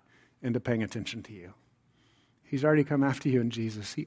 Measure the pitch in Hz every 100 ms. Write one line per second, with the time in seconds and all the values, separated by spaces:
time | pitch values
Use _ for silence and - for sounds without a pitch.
0 | _ _ _ _ 131 117 - 117 107 117
1 | 101 113 95 104 90 - _ _ _ _
2 | _ _ _ _ _ 139 151 151 143 143
3 | 139 131 147 127 117 117 113 107 101 -